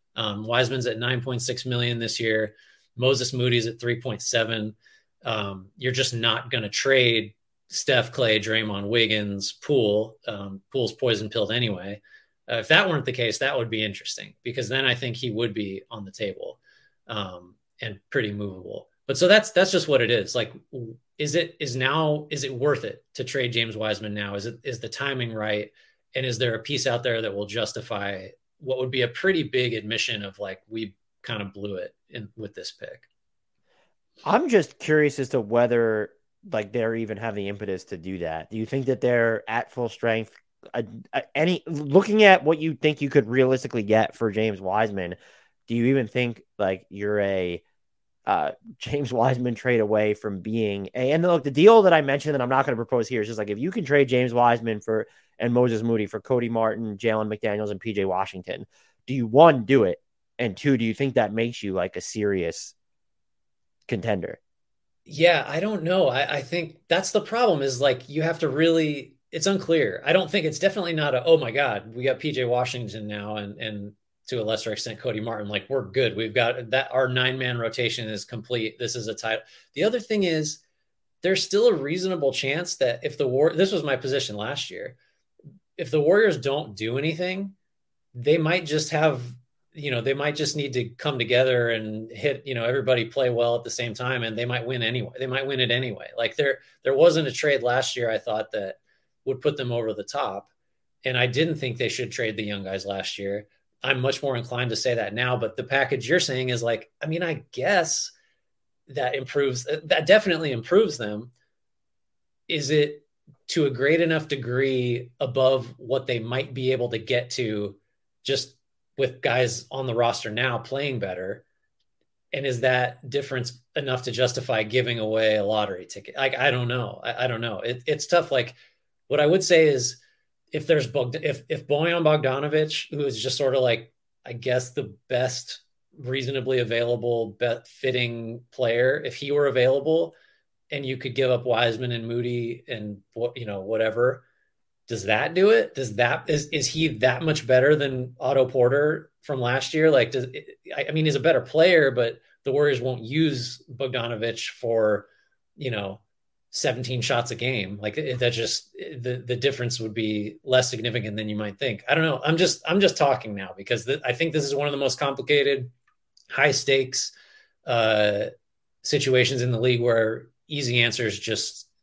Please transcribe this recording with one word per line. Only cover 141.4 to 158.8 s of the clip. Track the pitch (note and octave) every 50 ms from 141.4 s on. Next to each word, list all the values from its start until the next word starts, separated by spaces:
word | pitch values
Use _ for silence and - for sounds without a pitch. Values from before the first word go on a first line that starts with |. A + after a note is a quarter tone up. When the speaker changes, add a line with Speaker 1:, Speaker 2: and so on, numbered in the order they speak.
| B2
Speaker 1:
Wiseman | B2+ A#2 A2+ B2 A#2 A2 A2+ B2+ B2
and | A#2+ A#2 A2+
Moody | A#2 A#2+ A#2+ A#2 B2 B2 A#2+ A#2 A#2 A#2 - - -
and | B2 G#2+ G#2+ G#2 G2+ - - _ -
wha-, | A2+ A#2+ A#2+ -
you | B2 A#2
know, | G#2+ G2+ F#2+
whatever, | F#2+ G#2 A2+ A2 A2+ A2 G#2+ A#2 B2 B2+ B2+ - _ _ _ _ _ _ _ _ _ _ _ _ _
does | - A#2 G2+ F#2
that | G2+ G#2+ A2 C#3+ D#3+ E3
do | F3+ G3 G#3
it? | A3+ A3+ - - -
Does | C3+ C3 A2 G#2
that, | A2+ B2 A#2+ D3 - - -
is, | D3+ D3+ -
is | - D#3+ D3 B2+
he | - - D#3 D#3+ D3+ A#2 G#2
that | B2 B2+ B2 C3
much | D#3+ D#3 D3 D3+ -
better | A#2+ B2+ B2+ C3 D3 D3+
than | D3+ C#3+ C3+ C3 B2+ B2+ B2+ - -
Otto | - C3 C#3 C3+ B2+
Porter | B2+ C3+ C3 A#2+ B2 C#3 C#3+ D3 D3+ E3 - - - _ _
from | - - C#3+ C3
last | A#2+ A#2+ B2+ C3+ - - -
year? | D#3 D#3 D#3+
Like, | D3 B2+ A#2 B2
does, | C3+ B2+ B2 B2+ C#3 D3+ - - - _ _ - -
I, | C#3+ - -
I |
mean, | D3+ D#3+ D#3
he's | D3+ C#3
a | C3+
better | B2 E3+ C#3+ B2
player, | - - - D#3 E3 F#3 F3+ D#3+ C#3+ C3+
but | B2 B2+ A#2 A#2 - - _ _ _ _ _
the | C#3
Warriors | C3 D3 D3 D3 C3+ A#2
won't | A#2+ C3 B2 G#2+
use | A2 A#2 C#3+ D#3 E3 D3+ C3+ B2 A#2+ - - - _ -
Bogdanovic | B2 - C#3 C3 C3 B2 A#2 A#2+ A#2 G#2 A#2 A#2 A2+ - - -
for, | - - - A2+ A2+ A2+ A2 G#2+ G#2 G2+ - _ _ _ _ _ _ _ _ _ _
you | - C#3+ B2+
know, | A2+ G#2 G2+ F#2+ G2 - _ _ _ _ _ _ _ _ _ _
seventeen | - - - C#3 A2+ B2 - B2 C3 A#2+
shots | A#2+ - B2+ A#2 A#2+ -
a | A#2
game. | - B2 B2+ C3 G#2+ F#2+ F#2 G2+ G2+
Like, | G#2+ G#2 - D#3
it, | D#3 C3+ B2 B2
that | B2+ A#2+
just, | A#2 A#2 A2+ - - - - _
the, | - -